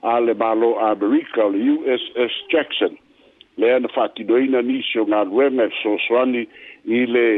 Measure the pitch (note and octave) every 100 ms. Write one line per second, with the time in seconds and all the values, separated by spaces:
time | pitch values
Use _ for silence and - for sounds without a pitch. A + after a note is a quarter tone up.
0 | A2+ A#2+ A#2 G#2+ A2+ A2 A#2 G#2+ A2 G#2
1 | G2+ D3 D#3+ - G#2 G2 B2 D3+ C3+ B2
2 | - - A#2+ - - D#3+ C#3+ - F2+ -
3 | _ _ _ _ - - A2+ B2+ A#2+ -
4 | A2 - G#2+ A#2 C3+ C3 A#2+ C3 - A#2
5 | G#2+ G#2+ G2 G#2 C#3 C3 G#2+ - A2 G#2
6 | - A#2 B2+ B2 A2+ - - - - A#2
7 | B2 A#2+ A#2